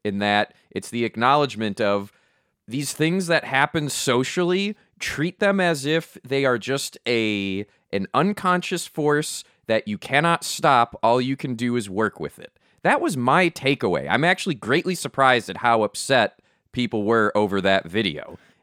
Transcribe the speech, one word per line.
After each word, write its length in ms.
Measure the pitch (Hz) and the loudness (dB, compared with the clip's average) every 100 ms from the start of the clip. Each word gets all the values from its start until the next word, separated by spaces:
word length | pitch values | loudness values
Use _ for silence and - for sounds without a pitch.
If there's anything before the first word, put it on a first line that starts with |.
in 140 | 104 101 | -4 -2
that 340 | 104 104 104 _ _ | 2 2 0 _ _
it's 200 | 98 - | -12 -6
the 140 | 117 113 | -4 -4
acknowledgement 760 | 110 123 147 139 104 107 98 | 0 2 4 2 -2 -6 0
of 320 | 104 101 101 _ _ _ _ _ - | 0 0 -2 _ _ _ _ _ -10
these 240 | 131 139 | -8 -6
things 340 | - 160 185 170 | -2 0 0 0
that 160 | 160 | -2
happen 440 | - 135 143 160 147 | 0 0 2 0 -4
socially, 880 | - - 123 131 180 175 185 202 - _ - | -4 0 0 0 -2 0 0 -2 -6 _ -10
treat 380 | - - 170 - | -8 -4 -4 0
them 200 | 202 196 | 0 2
as 260 | 175 151 139 | 2 0 0
if 320 | 160 - - | -2 -2 -14
they 220 | - 135 | -4 0
are 140 | 135 120 | 2 0
just 400 | 123 135 - - 120 | -2 -4 -6 -8 -2
a, 560 | 117 107 104 98 95 104 _ - | 0 2 0 -2 -4 -8 _ -6
an 140 | 98 95 | -4 -2
unconscious 720 | 127 190 208 185 180 - 175 - | 0 0 0 0 0 -2 -6 -8
force 560 | - 147 147 151 - - _ - | -2 0 0 -2 -8 -14 _ -2
that 220 | 110 - | 0 0
you 100 | 104 | -8
cannot 460 | - 139 170 165 | -2 0 2 0
stop. 520 | - - 156 127 117 - | -2 -2 4 4 2 0
All 180 | 113 127 | 2 2
you 160 | 127 135 | 0 -4
can 200 | 139 117 | -6 -4
do 180 | 120 | -2
is 160 | 120 101 | -2 -2
work 300 | 92 107 - | -2 -2 -2
with 180 | 73 - | -12 -12
it. 140 | - _ _ _ | -20 _ _ _
That 180 | - 285 | 0 2
was 160 | 339 139 | 0 0
my 340 | 123 165 175 | 2 4 2
takeaway. 560 | - 135 139 110 78 71 | 0 -2 0 0 -2 0
I'm 140 | 113 | 0
actually 320 | 170 190 196 | 2 0 -2
greatly 400 | 147 101 160 180 | -4 -2 0 0
surprised 560 | 175 139 - 131 123 - | -4 -4 2 4 4 0
at 60 | - | -2
how 260 | 120 117 | 2 2
upset 560 | 104 - - 131 104 _ _ _ _ 127 | 2 -2 0 2 2 _ _ _ _ -4
people 260 | 120 110 | -2 0
were 280 | 104 117 104 | 2 4 4
over 260 | 104 104 98 | 2 2 2
that 240 | 95 95 82 | 2 2 0
video. 520 | 101 98 71 - 85 _ _ | -2 -2 -4 -12 -18 _ _